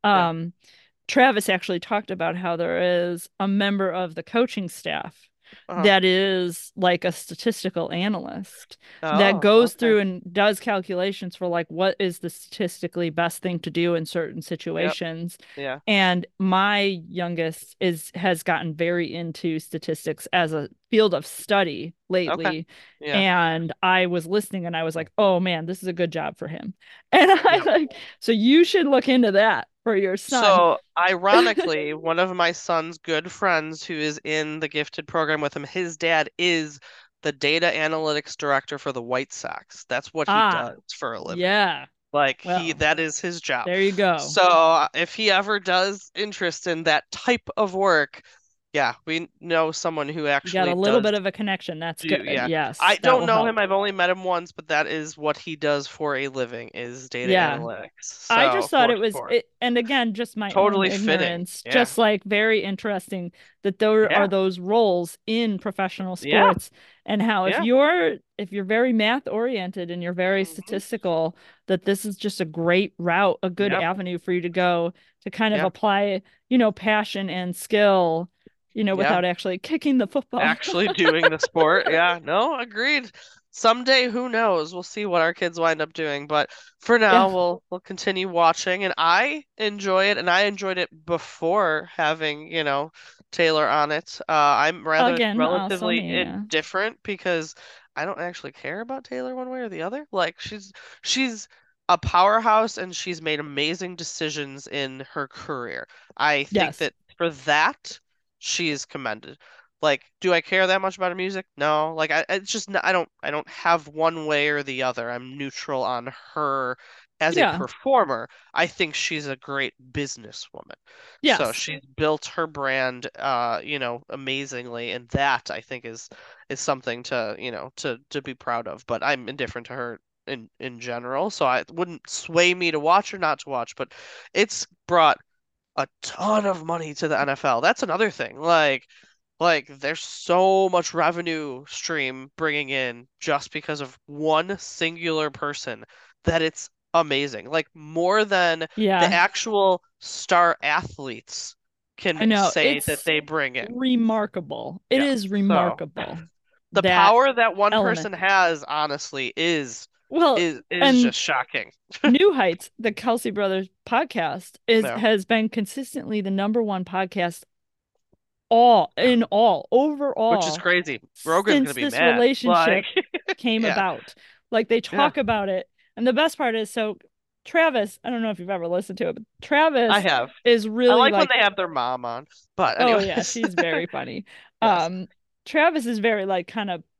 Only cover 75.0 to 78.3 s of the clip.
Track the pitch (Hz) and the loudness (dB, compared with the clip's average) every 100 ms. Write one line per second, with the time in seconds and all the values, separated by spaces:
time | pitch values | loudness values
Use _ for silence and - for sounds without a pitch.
75 | _ _ 208 - 220 214 185 - 214 202 | _ _ -14 -2 0 2 0 0 2 2
76 | 202 190 _ _ _ 247 220 202 202 214 | 2 -2 _ _ _ 2 2 0 0 0
77 | 214 196 190 180 180 175 - 208 208 190 | 0 -6 -6 -6 -6 -8 0 4 6 6
78 | 175 160 180 | 4 0 -4